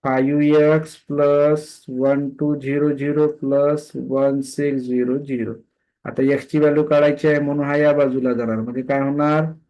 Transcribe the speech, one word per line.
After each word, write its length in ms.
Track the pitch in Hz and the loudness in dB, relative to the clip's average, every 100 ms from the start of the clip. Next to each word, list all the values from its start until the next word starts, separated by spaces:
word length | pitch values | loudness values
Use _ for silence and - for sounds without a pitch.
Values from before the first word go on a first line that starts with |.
फाईव्ह 540 | 135 131 135 147 147 151 | -2 0 0 2 4 4
एक्स 360 | 151 156 156 - - | 4 2 -2 -16 -8
प्लस 560 | 143 143 143 147 151 151 - - | 0 2 4 2 0 -4 -20 -10
वन 400 | 127 135 139 139 - | -2 0 0 -2 -4
टू 160 | 147 143 | -2 -2
झिरो 300 | 135 143 147 | -2 0 0
झिरो 360 | 139 143 147 151 151 | 0 -2 0 0 0
प्लस 500 | 135 139 143 151 147 135 131 | -2 2 2 -2 -6 -12 -4
वन 320 | 135 139 139 | 0 0 0
सिक्स 420 | 135 - 143 135 | -4 -4 -2 -4
झिरो 340 | 123 123 123 131 | -2 -2 0 -4
झिरो. 340 | 139 127 110 - _ _ _ _ | -4 -6 -6 -10 _ _ _ _
आता 180 | - 123 135 | -10 -2 0
X 120 | 135 - | 0 -2
ची 80 | 151 | 2
व्हॅल्यू 260 | 151 147 | 2 2
काढायची 440 | 151 147 147 143 156 | 2 2 2 2 0
आहे 120 | 147 | 2
म्हणून 240 | 143 147 | 0 -2
हा 120 | 143 147 | -2 2
या 160 | 151 147 | 2 2
बाजूला 360 | 139 127 127 | 0 0 -2
जाणार, 280 | 120 117 110 | -2 -2 -4
म्हणजे 220 | 113 123 | -4 -8
काय 180 | 127 139 | -4 -2
होणार 440 | 139 143 147 151 160 160 | 0 0 0 0 -2 -8